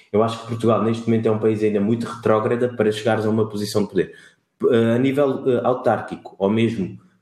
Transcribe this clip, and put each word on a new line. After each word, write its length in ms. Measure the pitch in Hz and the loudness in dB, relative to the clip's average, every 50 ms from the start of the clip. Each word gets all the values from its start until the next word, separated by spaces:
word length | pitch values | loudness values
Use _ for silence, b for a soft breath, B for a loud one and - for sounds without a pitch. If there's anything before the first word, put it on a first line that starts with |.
| B B | B B
Eu 120 | B 101 113 | B 2 2
acho 180 | 113 - - | 2 0 -6
que 60 | - | -8
Portugal 360 | 117 117 110 - 117 110 101 104 | -8 -6 0 2 2 2 2 2
neste 220 | 113 117 113 - | -2 -2 -2 -2
momento 220 | 117 113 110 113 | 0 0 2 2
é 40 | 113 | 0
um 80 | 110 104 | 0 0
país 240 | 107 110 110 104 110 | 0 0 0 0 0
ainda 160 | 107 104 101 | 0 0 0
muito 260 | 101 107 117 117 117 | 0 0 0 -2 -4
retrógrada 680 | - - - - 107 107 107 117 123 123 120 123 123 - | -8 -8 -4 0 2 2 2 2 0 0 0 -2 -2 0
para 160 | - 107 107 | 0 0 0
chegares 340 | 107 - - 113 110 107 107 | 0 -2 0 0 0 0 0
a 40 | 107 | 0
uma 180 | 110 113 107 | 0 0 0
posição 360 | 110 - 104 104 98 - 107 101 | -2 -4 -6 -6 -2 -2 -2 -2
de 60 | - | 0
poder. 260 | 101 92 80 - B B B B B B B _ _ - - - | 0 -2 -2 -2 B B B B B B B _ _ -2 0 2
Eh, 260 | 127 113 113 113 117 | 4 4 4 2 2
a 20 | |
nível, 520 | 120 131 139 131 143 143 135 127 - - 135 | 2 2 2 2 2 2 0 0 0 0 0
eh, 120 | 123 117 - | 0 0 2
autárquico, 720 | 120 127 - - 120 107 - - - - - - - - | 0 0 0 2 0 0 0 -2 -8 -12 -14 -14 -14 -6
ou 120 | - 95 98 | -2 0 2
mesmo 500 | 110 113 117 110 110 - 90 - - b b b b b | 2 2 2 0 0 -2 -6 -6 -8 b b b b b